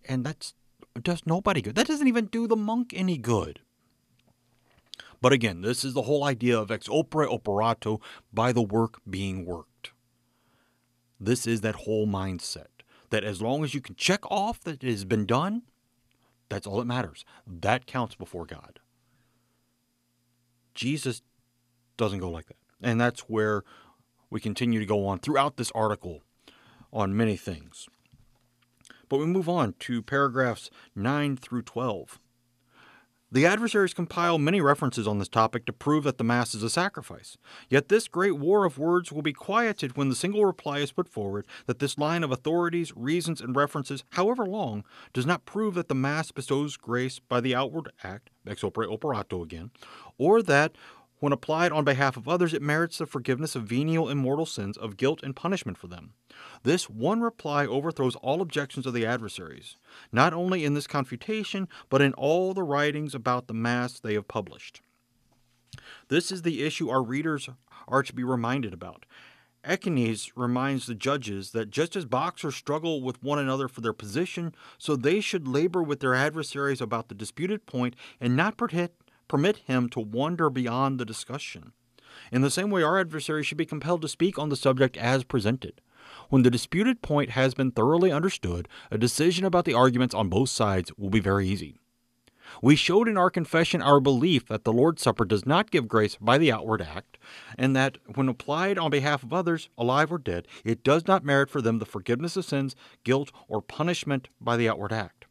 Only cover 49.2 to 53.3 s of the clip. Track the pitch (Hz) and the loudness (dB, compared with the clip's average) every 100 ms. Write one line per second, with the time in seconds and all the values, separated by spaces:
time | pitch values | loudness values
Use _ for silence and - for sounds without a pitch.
49.2 | 98 92 82 82 101 _ - - - _ | -4 -8 -8 -12 -14 _ -20 -20 -20 _
50.2 | 147 220 185 143 156 - - - _ _ | 4 4 6 4 2 -2 -20 -20 _ _
51.2 | 143 139 - 160 175 156 147 131 139 123 | -2 -2 0 0 2 2 2 2 0 0
52.2 | 127 175 175 156 143 151 165 - 156 143 | -2 0 2 0 0 0 0 -4 -8 -6
53.2 | 120 | -2